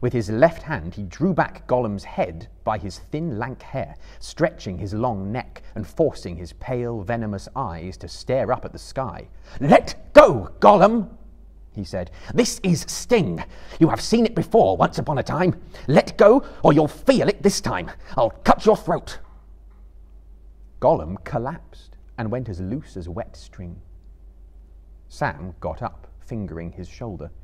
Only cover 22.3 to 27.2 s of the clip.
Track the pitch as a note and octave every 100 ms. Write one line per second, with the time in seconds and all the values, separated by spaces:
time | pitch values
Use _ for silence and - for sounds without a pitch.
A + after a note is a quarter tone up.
22.3 | B2 B2 F2 F#2 B2+ D3+ - F2 F2 -
23.3 | - - - F2+ E2+ - - - - -
24.3 | - - - - - - - - - C#3+
25.3 | D2 F2 E2+ - D#2 A#2 - - - -
26.3 | A#2+ F#2+ E2 E2+ E2+ F2 - A#2 F2